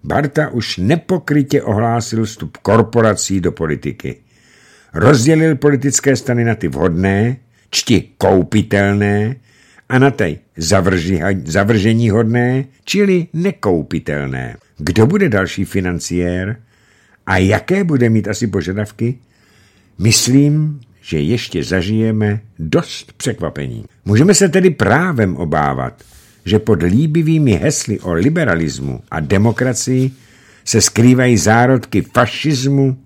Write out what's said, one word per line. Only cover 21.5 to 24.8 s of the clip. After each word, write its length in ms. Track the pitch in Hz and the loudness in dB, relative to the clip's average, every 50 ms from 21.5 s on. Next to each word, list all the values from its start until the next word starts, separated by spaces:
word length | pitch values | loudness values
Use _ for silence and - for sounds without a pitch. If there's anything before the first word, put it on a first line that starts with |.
| - 87 71 | -6 -6 -4
zažijeme 760 | 71 90 95 85 98 110 110 110 113 110 110 107 104 104 107 - - _ - | -2 -2 -2 -2 -2 -2 -2 0 -2 0 0 0 -2 -2 -4 -8 -14 _ -10
dost 540 | 80 78 - 165 170 - - - - - - | -8 -2 -2 -2 -2 -4 -14 -16 -18 -20 -18
překvapení. 720 | _ - 131 110 - 87 76 - 73 71 65 58 57 53 - _ _ _ | _ -8 -8 -6 -6 -8 -8 -8 -8 -10 -10 -10 -12 -16 -18 _ _ _
Můžeme 280 | - 104 110 147 196 196 | 0 2 4 4 4 4
se 160 | - 196 180 | 4 2 2
tedy 200 | 143 190 180 190 | 2 2 2 2
právem 680 | 139 - | 0 0